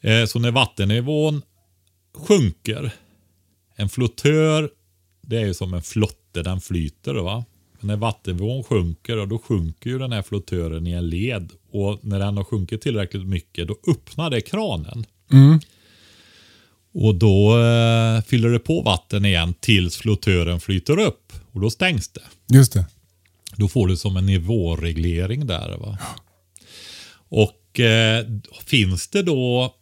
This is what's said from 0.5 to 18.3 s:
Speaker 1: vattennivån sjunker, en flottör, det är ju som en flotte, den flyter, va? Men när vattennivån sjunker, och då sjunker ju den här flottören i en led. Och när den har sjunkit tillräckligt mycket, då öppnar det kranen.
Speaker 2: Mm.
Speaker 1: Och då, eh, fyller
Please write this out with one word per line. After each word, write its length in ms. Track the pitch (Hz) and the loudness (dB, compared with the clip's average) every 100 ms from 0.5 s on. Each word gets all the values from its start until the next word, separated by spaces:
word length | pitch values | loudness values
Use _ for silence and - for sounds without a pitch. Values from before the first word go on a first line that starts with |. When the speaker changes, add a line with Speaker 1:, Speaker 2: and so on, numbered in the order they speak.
Speaker 1:
vattennivån 920 | 120 120 - 98 110 123 101 156 151 - _ _ _ _ _ _ | 2 0 0 -2 0 -2 -2 0 -2 -8 _ _ _ _ _ _
sjunker, 760 | - - 202 117 - - 110 123 - _ _ _ _ _ _ _ _ | -20 2 4 4 -2 -8 -6 -6 -10 _ _ _ _ _ _ _ _
en 120 | 104 | -6
flottör, 800 | - 123 - 143 156 156 156 151 _ _ _ _ _ | -2 -4 0 0 2 2 0 -4 _ _ _ _ _
det 140 | - 117 | -6 -4
är 100 | 104 | -2
ju 80 | |
som 200 | 90 92 | -4 -6
en 80 | 90 | -6
flotte, 600 | 80 - 104 - _ 90 | -6 -2 -2 -2 _ -8
den 180 | 85 92 | -6 -6
flyter, 540 | - 87 78 - - | -4 -4 -4 -8 -8
va? 300 | 131 87 107 120 _ _ _ | -6 -6 -8 -10 _ _ _
Men 60 | 101 | -6
när 100 | 104 | -4
vattennivån 680 | 110 - - 87 104 127 | -4 -4 -6 -4 -4 -6
sjunker, 520 | 120 113 85 82 - 113 | -2 -2 -2 -6 -6 -6
och 120 | 101 | -4
då 100 | 113 | -8
sjunker 520 | - 107 82 80 - | -2 -2 -2 -6 -8
ju 80 | 127 | -6
den 140 | 131 | -4
här 100 | 113 | -6
flottören 640 | 98 101 - 90 82 80 85 | -6 -8 -6 -6 -6 -6 -6
i 40 | |
en 180 | 87 87 | -4 -4
led. 440 | 85 113 113 82 - _ | -4 -4 -6 -10 -18 _
Och 260 | 104 98 104 | -4 -4 -4
när 160 | 107 98 | -6 -4
den 180 | 98 101 | -2 -4
har 80 | |
sjunkit 380 | 95 113 90 110 | -4 -4 -6 -6
tillräckligt 440 | - 113 95 101 92 | -4 -4 -4 -6 -4
mycket, 420 | 95 - - 82 | -6 -6 -10 -8
då 80 | 104 - | -6 -2
öppnar 440 | 143 - - 165 | -2 -2 -8 -4
det 100 | 123 | -4
kranen. 680 | - 196 220 95 76 120 113 _ _ | -4 -6 -4 -6 -8 -12 -14 _ _
Speaker 2:
Mm. 280 | 135 139 160 - _ _ _ _ _ _ _ _ _ _ _ _ | 8 10 8 2 _ _ _ _ _ _ _ _ _ _ _ _
Speaker 1:
Och 200 | 185 107 | 0 2
då, 440 | 95 110 95 104 117 | 4 4 6 6 6
eh, 640 | 117 117 117 113 113 113 | 4 4 4 2 2 0
fyller 260 | 107 | 0